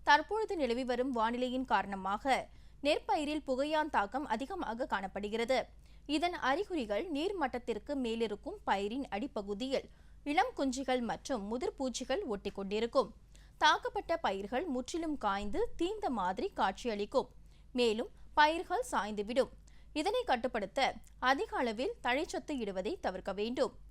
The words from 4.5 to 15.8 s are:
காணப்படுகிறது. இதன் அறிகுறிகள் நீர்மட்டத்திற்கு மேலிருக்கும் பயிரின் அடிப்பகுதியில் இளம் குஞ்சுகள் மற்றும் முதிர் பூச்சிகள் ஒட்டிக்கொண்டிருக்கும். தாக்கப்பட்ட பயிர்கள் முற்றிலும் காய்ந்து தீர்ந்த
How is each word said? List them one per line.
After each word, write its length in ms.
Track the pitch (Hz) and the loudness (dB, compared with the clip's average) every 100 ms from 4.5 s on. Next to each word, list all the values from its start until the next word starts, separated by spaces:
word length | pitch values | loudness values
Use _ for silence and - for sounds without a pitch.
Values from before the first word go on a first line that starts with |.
| 381 269 226 277 | -4 -4 -4 -2
காணப்படுகிறது. 960 | 202 190 196 208 220 240 254 - - - - - | -2 -2 -6 -4 -2 2 2 0 -8 -20 -16 -4
இதன் 280 | 294 349 | 0 0
அறிகுறிகள் 800 | 330 254 285 403 339 214 302 370 | 0 2 2 0 -2 0 -2 0
நீர்மட்டத்திற்கு 840 | 285 359 392 254 240 - 214 - 285 | -2 -2 0 -2 -2 -4 -4 -4 -2
மேலிருக்கும் 640 | 240 226 226 208 285 415 | -2 0 -2 -4 -8 -6
பயிரின் 440 | - 196 202 254 - | -2 0 0 -4 -4
அடிப்பகுதியில் 840 | 202 277 226 196 202 262 233 - - - - | -4 -4 -6 -6 -4 -2 -2 -4 -12 -20 -10
இளம் 280 | 285 311 494 - | 0 2 2 0
குஞ்சுகள் 440 | 269 254 269 254 | -2 0 0 0
மற்றும் 420 | 226 165 - 254 | 0 -4 -4 -4
முதிர் 320 | 202 247 370 - | -2 -4 -4 -2
பூச்சிகள் 480 | 262 240 254 302 339 | -4 -4 -2 -2 -2
ஒட்டிக்கொண்டிருக்கும். 840 | 202 196 202 196 208 233 285 180 - - - - - | -4 -4 -6 -4 -2 2 2 2 -2 -20 -20 -20 4
தாக்கப்பட்ட 600 | 311 339 494 415 - 330 | 6 6 2 -4 -2 0
பயிர்கள் 440 | 233 196 202 247 359 | 0 -2 -2 -2 -2
முற்றிலும் 520 | 254 254 339 320 277 | -2 -4 -4 -2 -2
காய்ந்து 520 | 208 196 208 311 466 | 0 0 0 0 0
தீர்ந்த 340 | - | 0